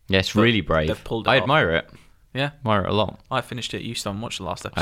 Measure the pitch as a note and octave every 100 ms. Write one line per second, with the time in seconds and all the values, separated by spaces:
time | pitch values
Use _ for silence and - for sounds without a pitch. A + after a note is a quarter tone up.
0 | - F#2+ - G#2+ A#2 A2 E2 D#2+ D#2 A2
1 | - A2+ - C3 B2+ D3+ G2 D#2+ - -
2 | - - _ B2+ C#3+ - A2+ G#2 F#2 G2+
3 | G2 - - C3 - A#2+ - G#2 A2+ A#2
4 | G#2+ G2+ A#2+ - F2 F2+ - -